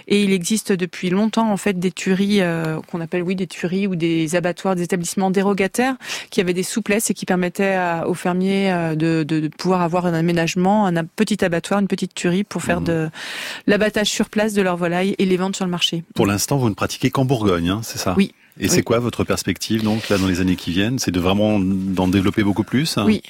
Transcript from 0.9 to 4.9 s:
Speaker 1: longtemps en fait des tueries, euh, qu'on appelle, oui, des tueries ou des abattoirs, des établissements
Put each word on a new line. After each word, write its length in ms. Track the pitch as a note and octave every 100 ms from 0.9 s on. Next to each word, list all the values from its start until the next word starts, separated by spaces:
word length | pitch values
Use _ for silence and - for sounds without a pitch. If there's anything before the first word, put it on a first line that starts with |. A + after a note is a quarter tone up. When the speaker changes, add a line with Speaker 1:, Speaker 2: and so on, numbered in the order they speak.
| - F#3
Speaker 1:
longtemps 420 | F#3 A3 A3+ A3+
en 60 | G3
fait 200 | G#3 F3+
des 140 | F3+
tueries, 480 | - F#3+ F#3 G3+ G#3
euh, 400 | F3 E3 D#3+ D#3 -
qu'on 120 | F3
appelle, 220 | D#3+ F3+
oui, 120 | F3 F#3+
des 120 | F3+
tueries 380 | - F3 F#3+ G3+
ou 100 | F3
des 400 | E3+ E3 D#3+ F3
abattoirs, 380 | F3 F3 F#3+ F3+
des 80 |
établissements 460 | F3